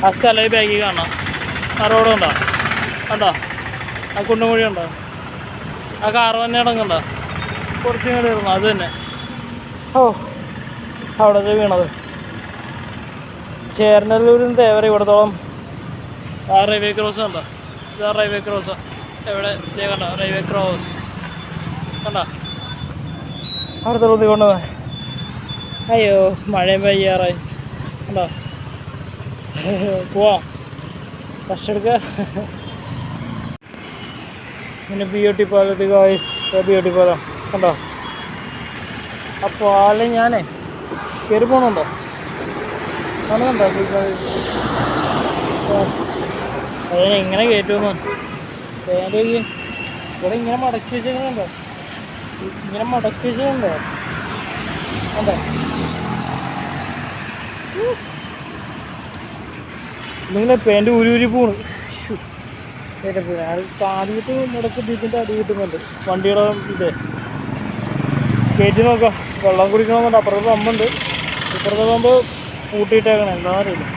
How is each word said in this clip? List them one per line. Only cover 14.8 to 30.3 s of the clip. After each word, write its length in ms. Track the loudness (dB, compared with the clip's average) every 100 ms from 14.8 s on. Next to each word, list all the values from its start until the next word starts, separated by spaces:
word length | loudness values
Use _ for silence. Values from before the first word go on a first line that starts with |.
| 6
ഇവിടത്തോളം 420 | 4 6 8 6 2 -10 -14 -14 -12 -12 -12 -12 -12 -12 -10 4
ആ 40 | 6 6
റെയിൽവേ 180 | 4 2 0
ക്രോസ് 220 | -2 0
കണ്ടോ, 180 | -2 -4 -8 -14 -16 -14 -14
ഇതാ 160 | -4 0 2
റെയിൽവേ 220 | 2 0 -2
ക്രോസ്. 260 | -4 -4 -8 -10 -12 -14 -12 -6
എവിടെ? 220 | -2 -2 -4 -8 -4
ദേ 80 | -2
കണ്ടോ, 160 | -2 -4 -2
റെയിൽവേ 220 | -2 -2 -2
ക്രോസ് 400 | 0 0 -2 -6 -10 -10 -10 -12 -12 -10 -10 -8 -8 -8 -6
കണ്ടോ, 200 | -4 -2 -4 -8 -10 -10 -10 -10 -10 -8 -10 -10 -10 -10 -6 -6 -6 -6
അവിടുത്തെ 220 | -2 2 4
റോഡിൽ 180 | 6 6
കൊണ്ടുവന്നേ. 320 | 6 6 4 -2 -10 -10 -10 -10 -10 -10 -10 -10 -10 -10 -10 0
അയ്യോ, 200 | 4 6 6 4 2 -2
മഴയും 260 | 2 4 4
പെയ്യാറായി 520 | 4 4 4 4 2 0 -6 -10 -12 -10 -10 -10 -4
കണ്ടോ. 180 | -2 -2 -6 -12 -12 -12 -12 -12 -12 -12 -12 -12 -12 -10 -8 -4 -2 0 -2 -2
പോവാം, 260 | 4 4